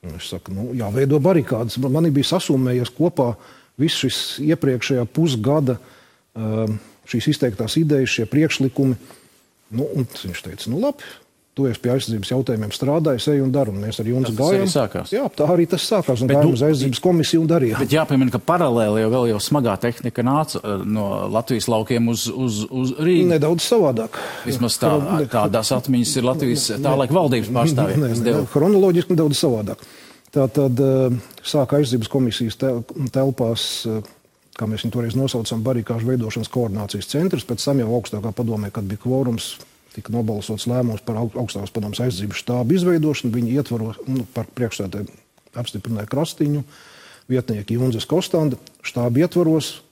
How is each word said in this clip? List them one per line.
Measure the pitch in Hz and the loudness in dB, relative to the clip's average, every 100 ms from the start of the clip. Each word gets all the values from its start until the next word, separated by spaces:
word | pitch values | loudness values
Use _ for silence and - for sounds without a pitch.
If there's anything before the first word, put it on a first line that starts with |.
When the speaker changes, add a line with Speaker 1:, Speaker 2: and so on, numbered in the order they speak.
Speaker 1:
Un | 85 82 | -14 -12
es | - | -10
saku, | 90 - | -12 -10
"Nu, | 98 120 | -8 -6
jāveido | 123 101 107 139 147 | -4 -2 0 2 4
barikādas." | 147 180 - 113 120 123 | 4 2 2 -2 -2 -2
Man, | 135 | 0
man | 143 165 | 2 4
bija | 143 131 180 | 2 2 0
sasumējies | - 139 127 123 120 | 2 2 2 0 -2
kopā | - 170 170 123 110 - - _ - | 0 0 2 0 -2 -12 -20 _ -2
viss | 156 - 131 | -2 0 -2
šis | - - - | -2 -8 -4
iepriekšējā | 147 160 139 127 - 131 120 | 0 2 2 0 0 0 0
pusgada, | - 165 127 107 151 131 120 - - _ _ _ 113 | 2 2 2 2 2 2 -2 -6 -20 _ _ _ -8
um, | 110 110 110 107 - _ - | -4 -2 -2 -4 -8 _ -4
šīs | 123 151 | -2 0
izteiktās | 147 127 101 107 - | 2 0 0 -2 0
idejas, | 160 147 123 | 2 2 2
šie | - 110 | 0 0
priekšlikumi. | 143 156 - 135 - 135 123 - - _ _ _ _ _ | 2 2 2 -2 2 0 0 -6 -20 _ _ _ _ _
Nu, | 110 147 190 | -6 -4 -2
un | 123 | -4
viņš | - 92 87 | -6 -10 -10
teica, | - - - | -12 -12 -6
"Nu, | 139 | -2
labi, | 269 285 - - _ _ _ - | -2 -4 -12 -20 _ _ _ -2
tu | 135 | -2
esi | 110 | 0
pie | 123 | 0
aizsardzības | 131 - 113 95 | 0 -2 -6 -2
jautājumiem | 127 131 113 107 | -2 0 -2 -4
strādājis, | - 135 156 160 123 - | -4 0 2 2 0 2
ej | 147 | 2
un | 135 | 2
dari." | 131 123 | 2 0
Un | 98 | -2
mēs | 104 - | -6 -4
ar | 113 | -2
Junzi | 123 127 | 0 0
Speaker 2:
Tas, | 110 | 0
tas | 147 | 2
arī | 196 | 4
Speaker 1:
gājām. | 196 147 110 | 2 0 0
Speaker 2:
sākās. | 90 - | -4 -4
Speaker 1:
Jā, | 208 277 - | -4 -4 0
tā | 147 | 2
arī | 175 165 | 4 2
tas | 175 - | 0 0
sākās, | 208 156 123 | 0 0 0
un | 127 | 4
Speaker 2:
Bet | 139 | 6
Speaker 1:
gājām | 151 | 6
Speaker 2:
nu, | |
Speaker 1:
uz | 123 | 4
aizsardzības | 147 151 135 120 | 2 2 0 0
komisiju | 180 170 151 165 | 2 4 4 2
un | 160 | 4
darījām. | 170 123 110 | 2 2 0
Speaker 2:
bet | 135 | 2
jāpiemina, | 143 156 139 131 | 2 4 4 4
ka | 120 | 0
paralēli | - 175 156 117 107 107 | 0 2 4 2 2 2
jau | 110 | 2
vēl | 127 120 | 2 2
jau | 104 | 0
smagā | - 147 120 98 | 0 0 2 0
tehnika | 120 120 120 120 | -2 -4 -6 -2
nāca, | 117 143 156 - | 0 2 0 -6
eh, | 107 101 95 | -4 -4 -2
no | 110 101 101 98 | -2 -2 -4 -2
Latvijas | 107 113 120 113 | -2 0 -2 0
laukiem | 113 110 120 117 | 0 0 0 0
uz, | 113 117 | 0 -4
uz, | 123 131 107 107 | -4 -2 -2 -4
uz | 131 127 | -4 -4
Rīgu. | - 160 180 180 | 0 2 4 4
Speaker 1:
Nedaudz | 160 147 170 | 4 2 0
savādāk. | - 233 160 120 113 - - - - | 2 4 4 2 -4 -8 -12 -10 -6
Speaker 2:
Vismaz | 131 120 - | -2 -2 0
tā, | - | 2
Speaker 1:
Chron-, | 147 139 170 | 2 0 -2
ne, | 135 | 0
Speaker 2:
tādas | 117 107 110 110 | 0 2 0 0
atmiņas | 127 127 123 113 - | -2 2 2 2 0
ir | |
Latvijas | 123 131 139 139 - | 0 0 0 0 -2
Speaker 1:
ne, | 113 | -2
Speaker 2:
tā | 139 135 | 0 2
laika | 127 | 2
valdības | 170 156 123 104 | 2 4 2 0
pārstāvjiem. | 123 135 135 95 127 | 2 2 2 2 2
Speaker 1:
nē, | 135 | 2
nē, | |
Speaker 2:
Es | 117 | 2
devu. | 120 113 127 | 2 2 2
Speaker 1:
chronoloģiski | 147 165 202 190 175 175 175 | 2 4 6 6 4 2 2
nedaudz | 156 143 | 2 2
savādāk. | 156 117 101 - - - - - _ | 2 0 -2 -8 -14 -20 -20 -20 _
Tā | 147 135 | 0 2
tad, | 147 135 120 | 2 2 4
eh, | 135 131 131 123 - - | 4 4 2 0 -4 -14
sāka | - 151 131 147 | -2 0 2 2
aizsardzības | 139 123 110 | 2 0 0
komisijas | 143 127 104 113 - | 0 0 0 -4 -2
tel-, | 135 120 117 - 131 | -2 -2 -6 -6 -4
telpās, | 135 135 127 117 113 - - 117 | 0 0 0 -2 -2 -4 -6 -6
eh, | 110 104 - _ _ _ - | -6 -8 -20 _ _ _ -8
kā | 107 | -6
mēs | 110 | -4
viņu | 120 | -4
toreiz | 120 117 123 | -4 -2 -2
nosaucam, | 135 120 110 113 | -2 -2 -4 -4
barikāžu | 113 123 107 117 | -2 -2 -2 -4
veidošanas | 113 127 110 117 110 | 0 0 -2 -6 -4
koordinācijas | 131 117 101 101 104 - | -2 -2 -2 -6 -8 -4
centrs, | 143 185 170 - | -2 0 -2 -4
pēc | 120 | -4
tam | - 139 | 0 0
jau | 113 120 | 2 -2
augstākā | 101 104 107 | -2 -6 -6
padomē, | 101 113 110 101 | -4 -4 -4 -6
kad | 113 101 | -6 -6
bija | 104 | -6
kvorums, | 120 131 127 113 - - - _ _ | -2 0 0 -2 -6 -14 -20 _ _
tika | - 107 | -16 -6
nobalsots | 113 110 104 - 107 - | -4 -2 -4 -6 -6 -2
lēmums | 123 123 107 - | 0 0 -2 -4
par | 110 | -4
au-, | 117 117 | -4 -4
augstās | 110 98 98 | -6 -6 -8
padomes | - 104 104 | -6 -6 -2
aizsardzības | 123 92 101 87 | -4 -2 -6 -8
štābu | - 123 120 | -4 -2 2
izveidošanu. | 185 175 170 151 139 123 | 2 2 2 2 0 -2
Viņi | 117 117 135 | -2 0 -2
ietvaro, | 139 120 110 107 - | -2 -4 -6 -8 -6
nu, | 131 113 | -4 -4
par | - 110 | -8 -8
priekšsēdētāju | - 117 - 95 101 101 - _ _ _ - | -4 -4 -4 -8 -8 -10 -14 _ _ _ -10
apstiprināja | 120 107 117 113 107 | -8 -8 -6 -6 -4
Krastiņu, | 131 160 - 147 147 - - - - - - _ | -2 -2 -2 0 0 -4 -14 -20 -20 -20 -20 _
vietnieki | 127 120 107 104 117 | -2 0 -6 -2 0
Junzes | 131 113 - | 0 -2 0
Kostanda, | 156 - 175 156 123 - _ | -2 0 0 0 -2 -12 _
štābu | - - 120 120 | -10 -2 0 2
ietvaros | 175 175 165 160 - - _ | 2 2 2 2 -2 -12 _